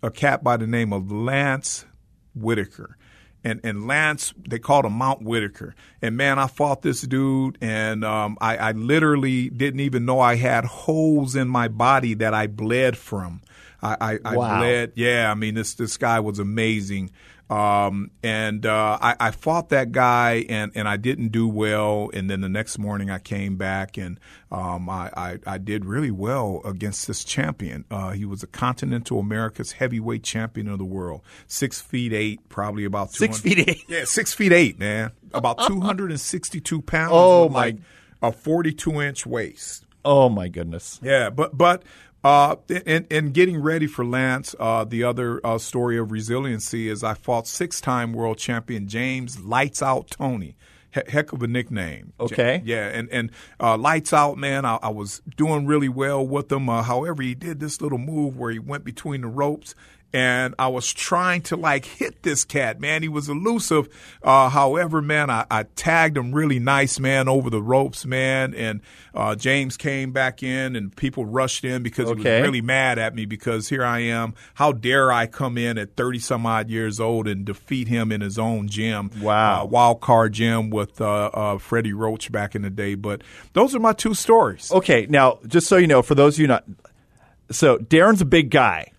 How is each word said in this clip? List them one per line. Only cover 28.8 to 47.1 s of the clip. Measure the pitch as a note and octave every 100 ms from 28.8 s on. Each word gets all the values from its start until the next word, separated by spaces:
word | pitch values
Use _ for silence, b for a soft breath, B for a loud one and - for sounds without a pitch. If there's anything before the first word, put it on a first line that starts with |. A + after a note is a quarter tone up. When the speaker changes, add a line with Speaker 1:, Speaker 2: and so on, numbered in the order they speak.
| - A#2+ A#2 A#2
Speaker 1:
America's | G2+ A2 A2 - A#2
heavyweight | - C3 A#2 A2+ A2+
champion | - A2+ A2+ A2+ G#2+
of | G2+
the | F#2+
world, | F#2+ F2+ D2+ b b b
six | - C3+ -
feet | - B2+ A#2+
eight, | A2 G#2+ G#2+ _
probably | - G#2 G#2 G2+
about | G2+ G2
Speaker 2:
Six | - A3 G#3+
feet | F3+ F#3+ A3
eight? | E3+ -
Speaker 1:
Yeah, | E3+ B2+
six | - A3
feet | - G3+
eight, | F3 D3 -
man. | G#2 G#2+ A2 - -
About | - B2 A#2+
<laughs> | A#3+
two | G3
hundred | G3 F#3+ F#3+
and | D3+
sixty-two | - F3+ - E3 - D#3+
pounds | - D#3+ E3
Speaker 2:
Oh, | E3+ F3+ F3+
Speaker 1:
with, | E3
Speaker 2:
my. | C3+
Speaker 1:
like, | A#2 A2 b b b b
a | A#2
forty-two | A2+ - E3 E3 D3+ - D3+
inch | C#3+ C3+ -
waist. | A#2+ F#2+ - - - _ _ C#3
Speaker 2:
Oh, | C#3 B2+
my | G#2 F#2
goodness. | F2 E2+ E2 - -
Speaker 1:
Yeah, | B2+ C3+ A2
but, | B2+ D#3 C3+
but, | F3 - - b b b
uh, | C#3 C#3+ C#3+ D#3 _
in, | F3+ F3 D#3+ E3
in | D#3 D3+
getting | C#3 F#3 E3
ready | D3 D#3+ D3+
for | - A#2+
Lance, | B2+ C3 C3 C3+ -
uh, | A2+ A2+
the | A2 A2+
other, | A#2+ A#2+ A#2+ A#2+
uh, | A#2 A2+
story | - B2+ A#2+ A#2
of | A2
resiliency | A2 A2 B2 C#3 A2 - A#2+ A2
is | G#2+
I | A2